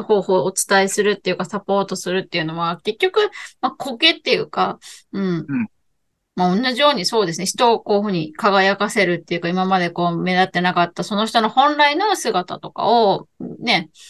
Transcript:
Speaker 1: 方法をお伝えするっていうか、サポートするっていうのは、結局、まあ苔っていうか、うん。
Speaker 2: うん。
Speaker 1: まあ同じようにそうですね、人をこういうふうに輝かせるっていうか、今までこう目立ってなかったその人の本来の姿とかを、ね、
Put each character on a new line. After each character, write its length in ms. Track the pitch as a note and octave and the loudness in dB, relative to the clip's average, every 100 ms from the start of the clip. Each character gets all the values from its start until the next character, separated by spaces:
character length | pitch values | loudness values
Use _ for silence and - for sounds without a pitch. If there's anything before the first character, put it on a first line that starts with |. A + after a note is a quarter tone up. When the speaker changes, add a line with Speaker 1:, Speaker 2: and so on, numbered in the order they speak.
Speaker 1:
方 200 | G#3 G3+ | 0 2
法 140 | F3+ F#3 | 2 2
を 40 | |
お 80 | F#3 | 0
伝 300 | - - G3 | -2 2 2
え 60 | G3 | 2
す 120 | - | 2
る 100 | G3+ | 0
っ 60 | G3+ | 0
て 140 | F#3 | -4
い 40 | |
う 20 | F3+ | -4
か、 80 | |
サ 160 | F3 G3+ | -4 -6
ポ 200 | - G3 | -2 -2
ー 40 | |
ト 100 | G3 | -2
す 160 | F#3+ F3+ | -4 -4
る 140 | F#3+ F3+ | -6 -4
っ 20 | |
て 100 | E3+ | -6
い 20 | |
う 40 | |
の 140 | D#3+ E3 | -4 -4
は、 200 | E3+ F3 | -4 -4
結 200 | G#3+ - | -6 -2
局、 320 | F#4+ G#4+ G#4 - - - | 0 2 0 -4 -18 -8
ま 80 | C4 | -8
あ 40 | |
苔 380 | - C#4 A#3 D#4+ | -6 -10 0 0
っ 100 | D#4+ | 2
て 140 | - | 0
い 40 | F#3 | -2
う 80 | - | -2
か、 320 | G3+ F#3 - - - _ | -2 -2 -4 -16 -20 _
う 80 | G3 | -6
ん。 260 | F#3+ E3+ D3+ | -2 -4 -4
Speaker 2:
う 80 | C3 | -6
ん。 60 | G#2+ _ _ _ _ _ _ | -6 _ _ _ _ _ _
Speaker 1:
ま 160 | F#3 F3+ | -2 0
あ 60 | G3 | 2
同 160 | B3+ | -2
じ 80 | A#3 | 2
よ 100 | D4 | 2
う 40 | |
に 120 | A#3+ F#3 | 2 0
そ 160 | A#3 | 0
う 40 | F3 | 0
で 80 | |
す 40 | E3+ | -2
ね、 80 | F#3 | -4
人 260 | - A#3+ | 2 2
を 80 | A3 | 2
こ 140 | - | 2
う 20 | G3+ | 0
い 20 | |
う 20 | |
ふ 40 | G#3 | 0
う 40 | |
に 220 | F3 D#3 | -2 -4
輝 440 | - G#3+ F#3+ G3 G3+ | -2 2 4 2 2
か 140 | G#3+ | -2
せ 160 | G#3+ F3+ | 0 0
る 140 | E3+ | 0
っ 20 | |
て 120 | - E3+ | -4 -4
い 20 | |
う 20 | |
か、 80 | E3+ | -2
今 160 | F#3 | -2
ま 140 | F#3+ F#3+ | 0 0
で 120 | F3 | 0
こ 180 | F3 F3 | -2 -2
う 100 | E3+ | -2
目 140 | F3+ | 0
立 120 | F3+ | 2
っ 60 | F#3 | 2
て 100 | F3+ | 0
な 140 | F3+ | 0
か 80 | F3 | 0
っ 100 | F3 | 0
た 120 | - | -2
そ 100 | F#3 | -6
の 120 | G#3 A3 | -2 0
人 140 | A#3 | 0
の 100 | A3 | 2
本 260 | C4 C#4+ D4 | 4 4 4
来 180 | D4 | 2
の 220 | D4+ G#4 F4+ | 2 0 0
姿 420 | B3 F3+ F3+ - | -2 -2 -4 -10
と 140 | - | -12
か 140 | - G3+ | -4 2
を、 420 | A#3 G3+ F3+ - - F3+ - | 4 4 2 -4 -14 -14 -8
ね、 300 | A#3 F#3 D#3+ - | -2 -2 -2 -16